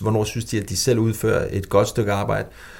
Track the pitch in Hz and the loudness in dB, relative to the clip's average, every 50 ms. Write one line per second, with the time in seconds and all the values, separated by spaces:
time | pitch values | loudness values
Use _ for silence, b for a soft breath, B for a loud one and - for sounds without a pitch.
0 | 101 107 110 107 107 104 - 117 113 - 117 104 95 - 95 - - 131 120 110 | 0 0 2 2 0 -2 -4 -6 -6 -4 -4 -4 -2 -2 -4 0 2 2 4 4
1 | 113 113 107 - - 110 104 - - - - 98 92 - - 98 104 - - 120 | 4 2 0 0 0 0 2 0 0 -2 -4 -4 -2 2 4 4 4 4 2 0
2 | 104 101 101 101 104 107 101 101 101 - B B B B B B | 0 0 0 0 0 0 -2 -2 -4 -6 B B B B B B